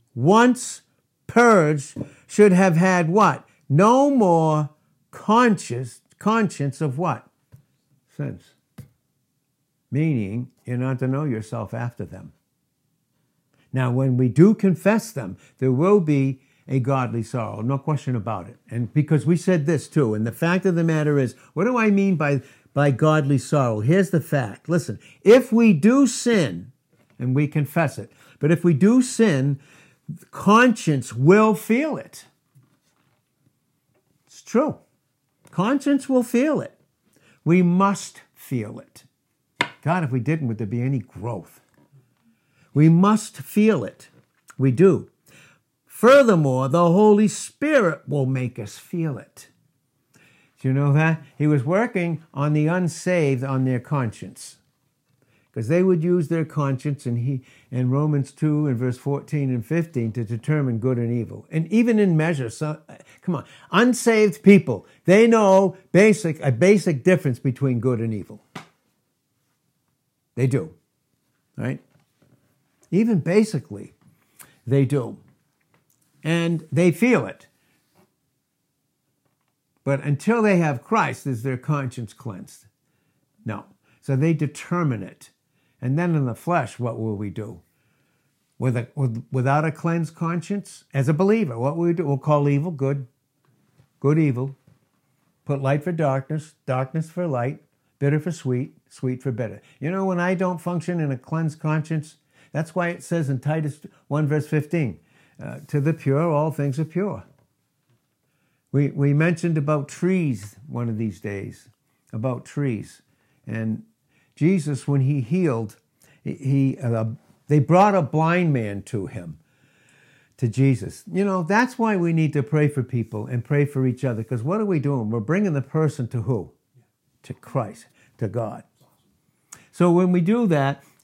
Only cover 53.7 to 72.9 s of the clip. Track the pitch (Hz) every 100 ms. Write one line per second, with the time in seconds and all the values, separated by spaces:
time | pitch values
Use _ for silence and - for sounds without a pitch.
53.7 | 123 - 147 117 - 95 - - - _
54.7 | _ _ _ _ _ _ _ _ - 110
55.7 | 170 190 175 170 180 151 165 156 - 139
56.7 | 131 151 135 123 120 123 131 - _ _
57.7 | 120 127 135 151 143 135 - 156 151 151
58.7 | 120 127 123 143 139 - 151 135 123 -
59.7 | 165 165 131 113 107 107 117 - 151 135
60.7 | 113 123 120 117 120 110 104 - 160 165
61.7 | 214 240 220 196 160 156 156 120 - 156
62.7 | 151 - - _ _ - 156 - - -
63.7 | 180 240 233 233 220 214 - 190 202 143
64.7 | 98 - _ - 196 233 226 202 190 190
65.7 | - _ 175 220 208 170 147 143 113 180
66.7 | 208 180 143 175 185 143 117 143 117 135
67.7 | 123 127 120 113 107 85 - _ - -
68.7 | _ _ _ _ _ _ _ _ _ _
69.7 | _ _ _ _ _ _ - 127 120 85
70.7 | - _ _ _ _ _ _ _ - 120
71.7 | 139 _ _ _ _ _ _ _ _ _
72.7 | _ _